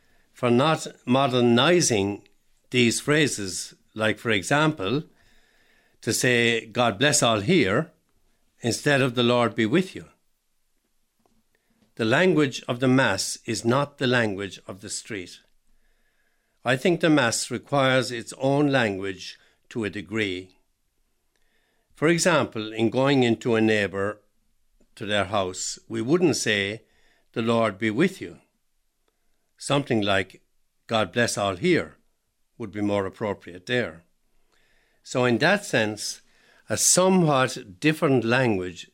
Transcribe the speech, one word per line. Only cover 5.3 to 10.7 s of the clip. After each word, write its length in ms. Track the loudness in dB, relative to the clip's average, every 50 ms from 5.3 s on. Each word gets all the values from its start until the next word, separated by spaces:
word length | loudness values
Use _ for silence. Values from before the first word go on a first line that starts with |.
| _ _ _ _ _ _ _ _ _ _ _ _ _ _
to 120 | -4 -4 -2
say, 540 | 0 2 2 4 4 4 2 0 0 -4
"God 320 | -6 -2 0 0 0 0 0
bless 240 | 0 2 2 2 2
all 180 | 2 2 2
here," 520 | 2 2 2 2 2 2 0 0 -2 -4 _ _ _ _ _ _ _ _ _ _ _ _ _ _
instead 400 | -4 -4 -4 -2 0 0 2 2
of 140 | 2 0 0
"The 80 | 0 2
Lord 320 | 2 4 2 2 0 0
be 120 | 0 -2
with 280 | 0 2 0 0 -2 -8
you." 120 | -18 -20 -20 _ _ _ _ _ _ _ _ _ _ _ _